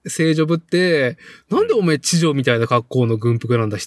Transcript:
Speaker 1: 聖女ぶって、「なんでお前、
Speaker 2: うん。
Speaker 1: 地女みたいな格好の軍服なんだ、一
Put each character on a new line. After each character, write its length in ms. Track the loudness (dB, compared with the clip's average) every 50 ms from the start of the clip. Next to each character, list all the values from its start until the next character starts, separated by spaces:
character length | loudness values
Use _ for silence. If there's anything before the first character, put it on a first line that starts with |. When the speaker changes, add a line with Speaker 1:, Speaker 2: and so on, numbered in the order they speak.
| -14
Speaker 1:
聖 280 | -8 -4 -2 0 0 2
女 120 | 0 0
ぶ 100 | 0 -2
っ 40 | -4
て、 580 | -4 -2 -2 0 0 2 2 2 0 -2 -4 -6 -16 -20 -20 -16 _ -2
「な 120 | 0 0
ん 60 | 2
で 60 | 2 0
お 80 | 0
前、 140 | 2 2 0
Speaker 2:
う 20 |
ん。 40 | 0
Speaker 1:
地 180 | 0 0 0 2
女 140 | 2 2 0
み 100 | 0 0
た 100 | 0 0
い 60 | 0
な 80 | 0
格 200 | 0 0 0 0
好 180 | 0 0 0 2
の 100 | 2 0
軍 220 | 0 0 0 0 0
服 180 | 0 0 0
な 80 | 0 0
ん 40 | -2
だ、 80 | -4
一 60 | -6 -4